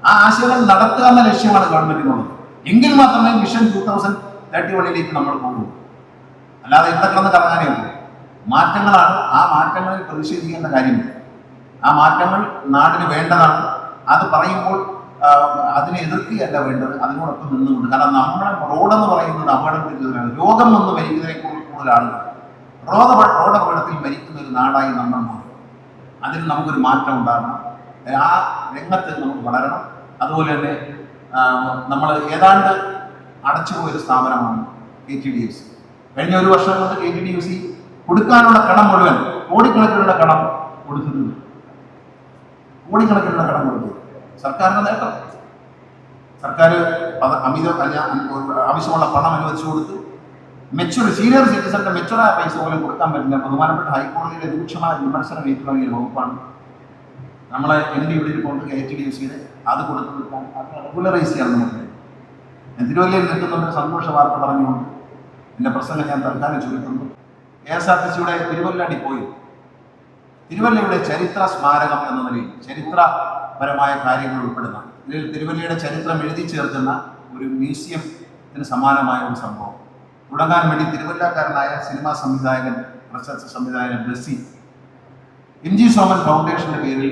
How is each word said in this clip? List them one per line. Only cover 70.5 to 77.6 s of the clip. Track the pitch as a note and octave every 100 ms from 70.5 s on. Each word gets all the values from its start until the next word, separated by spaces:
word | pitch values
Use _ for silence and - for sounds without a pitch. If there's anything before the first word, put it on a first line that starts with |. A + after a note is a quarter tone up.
| F3 A#3 A3 F#3+ F3 -
ചരിത്ര | D#3+ F3+ G3+ F#3
സ്മാരകം | - C#3+ D3 D3+ C#3+ -
എന്ന | C3 B2
നിലയിൽ | A#2+ G2+ -
ചരിത്രപരമായ | - D3 D4+ F3 E3+ - - - - - C#3 C#3 C#3 C#3
കാര്യങ്ങൾ | B2+ C3 C3+ C3
ഉൾപ്പെടുന്ന, | A#2+ A#2+ A2 G#2+ - -
ഇതിൽ | C3+ D3+ D3+
തിരുവല്ലയുടെ | D3+ D#3 D#3+ E3+ E3
ചരിത്രം | D#3 D#3+ D#3+ D#3+
എഴുതി | D3+ - -
ചേർക്കുന്ന | D#3 C#3+ C3+ C3 - - - -
ഒരു | B2+ C3+ C3